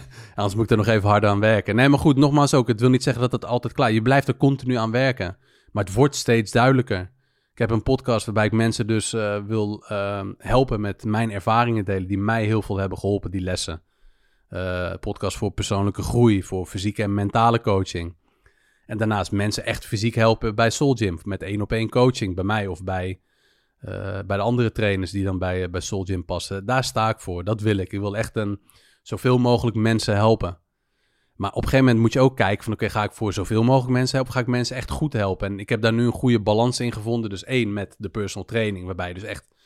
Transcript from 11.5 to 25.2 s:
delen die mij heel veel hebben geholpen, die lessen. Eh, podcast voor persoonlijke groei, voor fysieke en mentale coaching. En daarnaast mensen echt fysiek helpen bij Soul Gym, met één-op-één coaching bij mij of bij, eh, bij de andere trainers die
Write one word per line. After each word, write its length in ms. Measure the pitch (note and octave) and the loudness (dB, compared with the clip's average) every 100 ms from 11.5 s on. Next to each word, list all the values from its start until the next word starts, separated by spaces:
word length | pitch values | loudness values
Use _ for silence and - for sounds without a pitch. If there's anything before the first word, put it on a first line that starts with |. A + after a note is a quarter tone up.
| A2+ A#2+ A2+ G2 | 2 2 -2 -2
delen 220 | F#2+ F#2 | -4 -2
die 100 | G2 | -2
mij 280 | G#2 A2+ G#2+ | 0 0 0
heel 160 | A2 | 0
veel 160 | - G2 | -2 -4
hebben 200 | G2 F#2+ | -4 -4
geholpen, 340 | G2 G2+ F#2 | -2 -2 -2
die 100 | F#2+ | -6
lessen. 400 | F#2 F2+ - E2+ _ _ - _ _ _ _ | -4 -4 -6 -10 _ _ -20 _ _ _ _
Eh, 460 | F#2 F#2 F2+ F2 F2 | -8 -6 -4 -6 -6
podcast 380 | G#2 - G2 - | -8 -6 -6 -4
voor 140 | G#2 | -6
persoonlijke 500 | - G2 G2 G2+ - | -6 -4 -2 -2 -2
groei, 420 | G2 A#2+ A#2+ G2 | -2 4 4 4
voor 220 | - F#2+ F2 | 0 -8 -6
fysieke 380 | F#2+ G#2 G#2 | -6 -6 -4
en 100 | G2+ | -2
mentale 480 | G2+ G2+ A2+ A#2 A#2 | -2 0 2 4 2
coaching. 540 | - G2 F#2+ F2 E2+ - _ _ _ _ _ _ - | 2 0 0 -6 -10 -12 _ _ _ _ _ _ -12
En 120 | G#2+ | -4
daarnaast 340 | A2 G#2 F2+ | 0 0 -2
mensen 340 | G2+ G#2 - - | -2 -2 -2 -6
echt 200 | G#2+ - | -6 -6
fysiek 300 | G#2+ A2+ A#2 | -4 -2 2
helpen 400 | A2+ A2+ A2 G#2+ | 2 2 -2 0
bij 140 | A2+ | 0
Soul 240 | - C#3+ | 2 0
Gym, 260 | A2+ G2+ D#2+ | 2 -2 -2
met 180 | G2+ F#2+ | -6 -8
één-op-één 480 | E2+ G#2 G2+ A2+ A2 | -6 -4 -2 -2 0
coaching 460 | B2 B2+ B2 G2+ F2+ | 4 4 2 -4 -2
bij 80 | |
mij 240 | F#2+ G#2+ G2 | -2 -2 -4
of 160 | F2 | -8
bij, 360 | F#2+ F#2 F#2 F#2 _ _ _ _ _ _ | -6 -4 -6 -8 _ _ _ _ _ _
eh, 400 | - G2 G2 G2 F#2+ | -12 -10 -8 -8 -4
bij 120 | G2 | -2
de 60 | |
andere 280 | G#2+ B2 A2+ | 0 2 0
trainers 400 | - G#2 F#2+ F2 | 2 0 0 -2
die 120 | G2 | -2